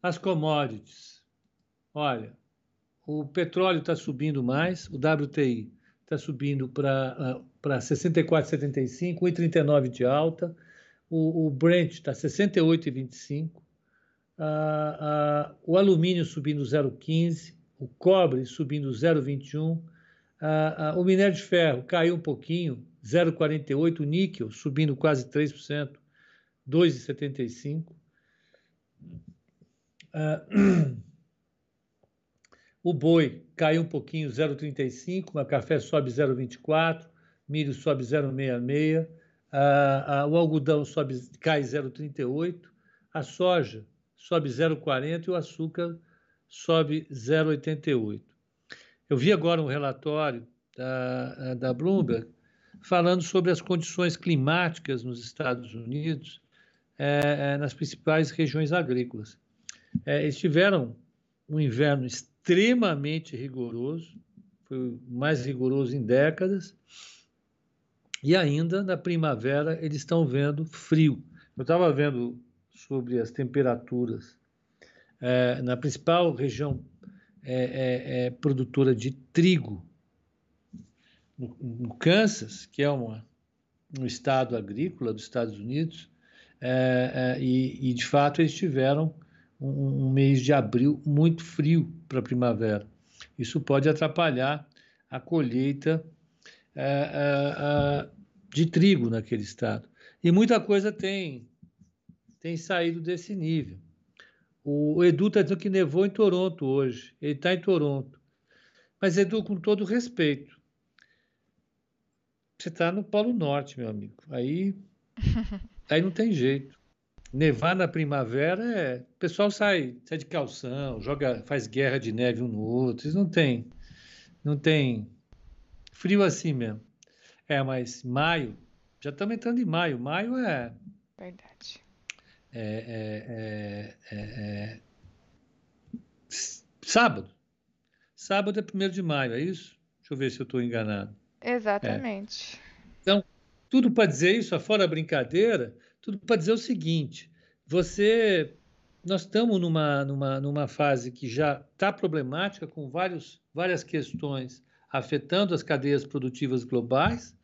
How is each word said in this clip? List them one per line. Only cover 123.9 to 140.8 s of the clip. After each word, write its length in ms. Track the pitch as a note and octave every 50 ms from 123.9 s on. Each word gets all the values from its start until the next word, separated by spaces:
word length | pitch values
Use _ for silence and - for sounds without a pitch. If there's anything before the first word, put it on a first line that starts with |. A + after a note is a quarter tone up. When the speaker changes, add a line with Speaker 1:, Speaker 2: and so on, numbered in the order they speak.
| - - - - - - - _ _ _ _
Speaker 1:
não 140 | D3 D3 C#3+
tem 500 | - D#3+ D#3 D3+ C#3 C3 A#2+ A2 G#2 G2+ - _ _ _ - _ - - - - - _ - - - -
frio 320 | _ - - F#3 G3 G3+ G3
assim 280 | F3+ C#3 - - E3+
mesmo. 300 | D3 B2+ A#2 A2 G#2+ A2 - _ _ _ - _ _ _ _ _ _ _ _ _
É, 140 | D3+ C#3
mas 420 | C3+ C3 C3 B2+ B2 A#2 - - -
maio, 540 | B2+ B2 C#3 D3 E3 E3+ E3 C3+ A2 G#2 - - _ _ _ _ _ _ _
já 120 | - C#3+
estamos 240 | C#3+ - G3+ G#3 A3+
entrando 260 | A#3 A#3 A#3+ A#3+ A#3+
em 40 | B3
maio. 340 | F3+ D#3 E3 F3 E3 C#3 A#2+
Maio 360 | A#2+ C#3 D3+ F3+ G#3 A#3 B3 B3+
é 360 | B3+ G#3 D#3+ C3 A#2+ A#2 A#2 - - - - _ _ _ _
Speaker 2:
Verdade. 640 | - F#3 F3+ F3+ F#3+ _ - _ _ - - - - _ _ _ _ _ _ - _ _ _ _ _ _ _
Speaker 1:
é, 1400 | - A#2 A2 G#2+ G#2+ A2 A2+ A#2+ A#2 A2 A2 G#2+ G#2+ G#2+ A2+ A#2+ A#2 A2 A2 G#2+ G#2+ G#2 G#2 G#2 G2+ G#2 G#2 - - _ _ -
é, 60 | A2
é, 20 | G#2
é, 560 | G#2 G#2 - B2 G#2 G#2 G#2 G2+ G#2 A2 A2+
é 80 | A2 _ _ _ _ _ - _ _ _ _ _ _ _ _ _ _ _ _ _ _ _ _ - - - _ _ _ _ _
s-, 360 | - - - - - - _ _ _ _
sábado. 480 | - - - A3 A#3+ A3 C3+ G#2 F#2 - _ _ _ _ _ _ _ _ _ _ _ _ _ _ _ _ _
Sábado 440 | - - - G3 G3 G3+ G3+ G3+ G#3+
é 40 | G#3
primeiro 280 | - - F#3+ G3 G3 F3
de 80 | F#3+ F#3
maio, 300 | E3 D3+ C#3+ C3+ B2 A2+
é 80 | B2
isso? 360 | D3+ F3+ F#3+ - - - _ _ _ _ _ _
Deixa 160 | _ _ D3
eu 20 | C3
ver 140 | C#3 C3
se 80 | - -
eu 60 | C3+
tô 140 | B2 - B2+
enganado. 560 | A#2+ A#2+ A#2 A#2